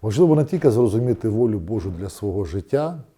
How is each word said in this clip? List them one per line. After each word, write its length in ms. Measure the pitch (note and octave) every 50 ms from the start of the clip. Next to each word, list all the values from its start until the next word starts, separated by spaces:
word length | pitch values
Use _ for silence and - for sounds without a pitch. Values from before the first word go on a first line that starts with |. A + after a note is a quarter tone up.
| -
Важливо 340 | A2 G#2 C3 F3+ E3+ D#3
не 80 | D3+ D3+
тільки 260 | C#3 - F3 - D3
зрозуміти 580 | A2 A2+ B2 A2+ F#2+ A2 A#2+ B2+ A#2 A2 - A2+
волю 300 | G#2 A2 B2 A#2 G#2+ G#2
Божу 320 | E2 E2+ A2 A2 E2+ G2
для 180 | F2+ E2 F#2 F#2+
свого 360 | - - - G#2 F#2 G2 G2+
життя 540 | E2+ D#2 G2 F#2 _ - C#3 D3+ D#3+ F3 D#3+ B2+ _ _